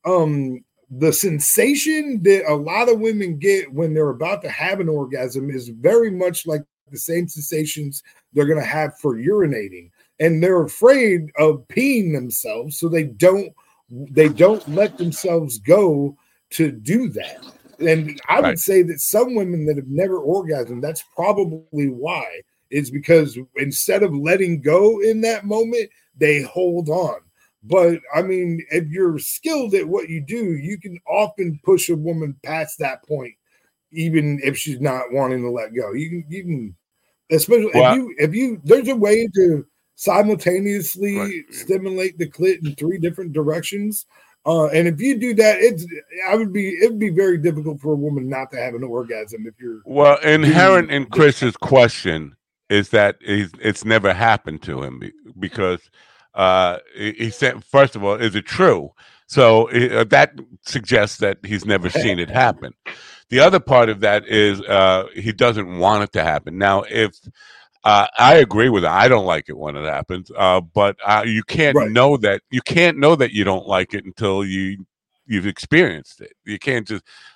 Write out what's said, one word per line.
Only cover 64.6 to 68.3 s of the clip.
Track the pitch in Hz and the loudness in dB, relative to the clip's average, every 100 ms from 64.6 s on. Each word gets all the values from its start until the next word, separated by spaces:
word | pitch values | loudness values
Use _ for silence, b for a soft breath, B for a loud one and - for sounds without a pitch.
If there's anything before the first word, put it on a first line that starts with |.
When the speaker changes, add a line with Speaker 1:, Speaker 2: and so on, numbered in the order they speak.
Speaker 2:
uh, | 101 101 95 92 95 - | 0 4 4 4 -2 -8
he | 110 | -8
doesn't | 104 120 110 90 90 | 2 2 2 -6 0
want | 92 104 | 2 2
it | 104 | 0
to | - | -2
happen. | 80 73 - 87 | -2 -2 -6 -2
Now, | 98 98 101 | 0 0 -2
if, | 110 107 _ - b b b b b | -2 -2 _ -20 b b b b b
uh, | 107 104 104 113 | 4 4 4 4
I | 123 | 8